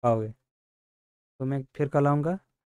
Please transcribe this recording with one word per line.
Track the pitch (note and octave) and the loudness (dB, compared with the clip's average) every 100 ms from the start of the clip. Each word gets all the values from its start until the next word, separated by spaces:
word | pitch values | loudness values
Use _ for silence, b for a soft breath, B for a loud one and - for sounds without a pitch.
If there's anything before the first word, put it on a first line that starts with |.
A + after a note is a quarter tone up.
पाओगे। | A#2+ A2+ A2 | 2 0 -2
तो | A2 _ _ _ _ _ _ _ _ _ _ C3 | -10 _ _ _ _ _ _ _ _ _ _ -4
मैं | C#3 C3 - | -4 -6 -4
फिर | D3 | -2
कल | D3 C#3+ | 2 2
आऊँगा | D3 D3 F#3 _ _ | 2 0 -4 _ _